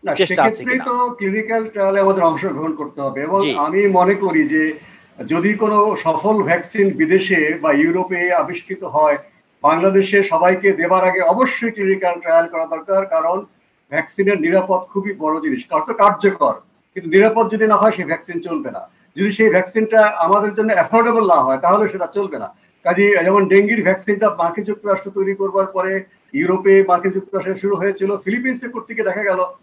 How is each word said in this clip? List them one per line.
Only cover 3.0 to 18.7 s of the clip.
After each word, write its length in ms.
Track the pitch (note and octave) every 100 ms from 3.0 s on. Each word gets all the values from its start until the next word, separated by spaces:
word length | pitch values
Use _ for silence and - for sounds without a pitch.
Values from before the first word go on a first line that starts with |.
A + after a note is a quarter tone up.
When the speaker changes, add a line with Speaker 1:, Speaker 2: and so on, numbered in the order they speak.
Speaker 1:
হবে 200 | C#3 C3+
এবং 180 | D3+ G3
Speaker 2:
জি। 160 | F#3+ B2
Speaker 1:
আমি 300 | D3+ F#3 G3+
মনে 280 | F#3 F#3 G3
করি 320 | F#3+ D#3+ C#3
যে 160 | D#3 D#3 D3+ - - _ _ D3
যদি 260 | E3 F#3
কোনো 420 | G#3 G#3+ G#3 G#3+ -
সফল 400 | A3 A3 G3+ G#3+
ভ্যাকসিন 460 | D#3+ E3+ - G#3+ G3
বিদেশে 680 | C#3 D#3 F#3 F#3 F3+ D3+ D#3+
বা 120 | D#3
ইউরোপে 600 | C#3+ D#3+ F3 F3+ F3+ F3
আবিষ্কৃত 500 | F3 D3 F3 - F#3+
হয়, 340 | F#3 D3 D3+ C#3+ - _ _ _
বাংলাদেশে 600 | D3 E3 F#3+ G3 F#3+ G3+
সবাইকে 500 | F#3+ E3 F3+ F#3 G3
দেবার 300 | D#3 F3 F#3 F#3
আগে 120 | -
অবশ্যই 500 | E3+ G3 B3+ - A#3
ক্লিনিক্যাল 480 | A3 G3 G3 F#3 F3
ট্রায়াল 280 | E3+ E3 E3+
করা 180 | E3 D#3+
দরকার, 400 | D#3 D#3 F#3+ F#3+
কারণ 400 | D#3+ D#3+ F#3 G3+ _ _ _ _
ভ্যাকসিনের 520 | D3 D#3 - G3 G3
নিরাপদ 380 | D#3+ F#3 F#3 F3+
খুবই 340 | F3+ G3 G3
বড় 280 | F#3 D#3 D#3+
জিনিস, 200 | D#3 C3 -
অর্থাৎ 240 | D#3 D#3 D3+
কার্যকর, 580 | G3+ G3+ G3+ G3 C3+ - _ _ _
কিন্তু 160 | - E3+
নিরাপদ 420 | F3+ A3 A3 A3
যদি 140 | G#3+ A3
না 80 | G#3
হয় 160 | A3 A3
সেই 100 | D#3
ভ্যাকসিন 340 | E3 - E3+
চলবে 320 | F3 D#3+ C3